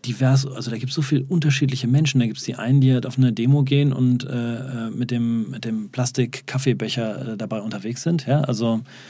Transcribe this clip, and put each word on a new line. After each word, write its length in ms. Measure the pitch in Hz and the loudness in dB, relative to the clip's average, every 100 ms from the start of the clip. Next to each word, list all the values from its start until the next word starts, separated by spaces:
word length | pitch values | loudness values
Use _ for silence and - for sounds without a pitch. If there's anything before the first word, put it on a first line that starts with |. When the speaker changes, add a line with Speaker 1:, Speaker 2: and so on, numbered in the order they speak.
| 127 | -6
Speaker 1:
divers, 400 | 120 131 135 - | 0 4 4 2
also 240 | 117 113 | -6 -6
da 60 | 113 | -6
gibt's 180 | 127 | -4
so 60 | - | -4
viel 240 | 139 143 135 | 0 0 2
unterschiedliche 640 | 175 156 135 139 135 117 | 2 2 2 0 0 2
Menschen. 320 | 139 156 135 | 2 4 2
Da 60 | 113 | 0
gibt's 160 | 104 | -2
die 140 | - 120 | -8 -6
einen, 260 | 113 139 | 2 6
die 100 | 131 | 6
halt 140 | 127 - | 4 0
auf 100 | 123 | 2
eine 160 | 127 | 2
Demo 300 | 107 120 143 | 4 4 4
gehen 280 | 135 143 143 | 4 4 2
und, 340 | 127 127 123 | 2 2 2
äh, 640 | 123 123 120 117 131 120 113 | 0 -4 -4 -6 -8 -8 -6
äh, 20 | |
mit 200 | 113 123 | -4 -4
dem, 400 | 120 117 117 107 | -2 0 -2 -4
mit 140 | - | -6
dem 240 | 117 110 101 | -6 -6 -6
Plastik-Kaffeebecher, 1400 | - 123 - 117 - - 135 135 110 110 120 110 104 120 | -4 -4 -2 -4 -4 -6 -2 0 -2 -2 -4 -4 -6 -8
äh, 60 | 107 | -8
dabei 240 | 107 110 | -6 -6
unterwegs 400 | 110 101 104 127 | -6 -8 -8 -4
sind, 240 | 165 170 - | -2 -2 2
ja. 160 | 143 | 0
Also, 340 | 143 107 117 113 | 2 0 0 0
Speaker 2:
Mhm. 60 | 131 - | -4 -20